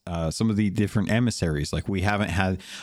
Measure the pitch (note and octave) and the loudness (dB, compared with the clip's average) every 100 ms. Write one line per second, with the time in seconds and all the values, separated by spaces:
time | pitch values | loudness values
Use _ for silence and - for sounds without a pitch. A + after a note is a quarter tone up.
0 | - E2+ D#2+ - A2+ G#2 G#2+ F#2 G2+ A2 | -8 -4 -2 0 0 2 2 2 0 0
1 | G2 A2 A#2+ - E2+ D2+ D2+ E2 - F#2+ | 2 2 2 0 0 0 -2 -4 -2 0
2 | G2 G#2 G#2 F2 F#3+ F#3 - - | 2 0 0 2 0 0 -6 -12